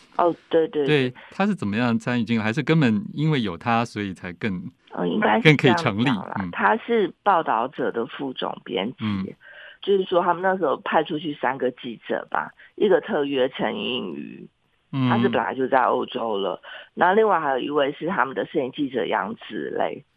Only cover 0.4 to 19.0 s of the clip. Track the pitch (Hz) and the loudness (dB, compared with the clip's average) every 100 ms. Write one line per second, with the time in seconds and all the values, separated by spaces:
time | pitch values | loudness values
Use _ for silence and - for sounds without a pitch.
0.4 | _ 165 160 151 143 151 127 - - - | _ 0 2 0 2 4 2 -4 -10 -2
1.4 | 202 190 101 104 123 113 - 123 110 117 | -2 0 -2 0 2 0 0 0 0 0
2.4 | 107 139 135 160 127 104 - 143 156 143 | 0 0 2 4 4 2 -2 -2 0 2
3.4 | 101 82 120 117 117 107 101 87 90 87 | -2 -2 0 0 0 -4 -6 -8 -12 -6
4.4 | 113 90 127 - _ - 175 196 214 220 | -6 -4 -8 -16 _ -6 -2 0 2 6
5.4 | 160 143 139 170 123 101 - - - - | 6 6 6 4 2 0 0 0 -4 -6
6.4 | 180 175 202 220 - 233 180 - 202 175 | -6 0 2 2 0 0 0 0 0 2
7.4 | 151 113 127 - 113 117 123 - 139 127 | 2 0 -2 -2 -2 -2 -6 -6 -8 -6
8.4 | 90 - - 98 98 - 110 98 95 - | -8 -8 -8 -6 -6 -4 -4 -4 -6 -12
9.4 | - - - - - 196 190 175 180 170 | -20 -20 -20 -8 0 0 2 2 2 2
10.4 | 190 190 151 123 - 165 151 151 165 147 | 0 0 0 -2 0 0 0 -4 -6 -4
11.4 | 123 135 127 123 127 110 - 110 - - | -4 -2 -4 -4 -10 -10 -6 -6 -4 -4
12.4 | 76 - - - 208 165 180 175 143 135 | -4 -10 -16 0 4 4 2 -2 0 0
13.4 | 135 - 110 110 110 123 98 71 53 62 | 0 0 -2 -2 -4 -6 -6 -8 -12 -14
14.4 | - _ _ _ _ 135 127 214 - 123 | -18 _ _ _ _ 0 2 4 2 2
15.4 | 95 131 127 131 107 123 110 123 117 101 | 0 -2 2 2 4 2 -2 -6 -4 -2
16.4 | 98 - - - - - 175 208 214 170 | -4 -6 -12 -20 -12 0 2 4 2 2
17.4 | 147 131 139 147 139 147 160 190 131 101 | 0 -2 -2 0 -2 -2 -4 -2 -2 -4
18.4 | - 160 131 - 139 123 | -4 -4 -4 -4 -4 -4